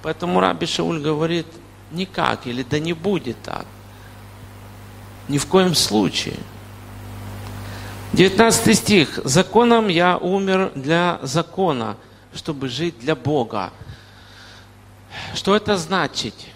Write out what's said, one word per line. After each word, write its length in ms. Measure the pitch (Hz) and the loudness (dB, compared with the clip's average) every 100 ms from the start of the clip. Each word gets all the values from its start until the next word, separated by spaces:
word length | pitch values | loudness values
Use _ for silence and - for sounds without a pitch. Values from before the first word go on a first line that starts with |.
Поэтому 380 | 156 160 175 180 | -6 -4 0 4
Рабби 260 | 185 165 165 | 2 2 -2
Шауль 340 | - 170 165 | -2 -2 -2
говорит: 460 | 147 151 165 170 160 - - - - | -2 0 0 -2 -4 -14 -20 -20 -12
"Никак", 560 | 160 185 - 139 110 127 | -8 -6 0 0 0 -6
или 160 | 123 | -8
"Да 160 | 131 151 | -2 -2
не 140 | 160 | -2
будет 480 | 165 185 180 120 113 | -4 -2 -2 -4 -10
так. 220 | - - - - - - - - - - - - - - - - - - - | -10 -10 -12 -18 -20 -20 -20 -20 -20 -20 -20 -20 -20 -20 -20 -20 -18 -16 -4
Ни 100 | 143 | -4
в 80 | - | 2
коем 280 | 185 185 | 4 4
случае". 640 | 156 - 208 190 - - - - - - - - - - - - - - - - - - - - | 2 2 2 2 0 -6 -10 -14 -18 -18 -18 -18 -16 -14 -14 -14 -14 -14 -12 -12 -12 -14 -14 -2
Девятнадцатый 640 | - 185 208 226 - 220 | 4 6 6 6 6 4
стих. 440 | 220 - 208 131 - | 4 6 4 4 0
"Законом 640 | - 135 180 214 240 233 214 | 2 2 4 4 6 6 4
я 300 | 165 180 180 | 4 4 2
умер 520 | 180 196 196 190 190 | 0 0 2 2 0
для 440 | 143 131 170 175 - | -2 0 2 2 -2
закона, 760 | 135 151 165 - 185 131 110 101 - - - | -2 -2 -2 -2 0 0 -2 -8 -16 -20 -18
чтобы 340 | - - 139 131 | -12 -8 -6 -6
жить 300 | 123 170 110 | -4 -6 -4
для 180 | 127 156 | -2 -2
Бога". 560 | 131 147 113 107 92 - - - - - - - - - - - - - - - - | 0 0 0 -4 -6 -10 -18 -18 -20 -20 -20 -20 -20 -20 -20 -20 -20 -20 -18 -16 -10
Что 240 | - - 208 | -6 0 0
это 200 | 208 196 | 2 -2
значит? 560 | 160 185 147 - 113 - - | 0 -2 -2 -4 -8 -10 -20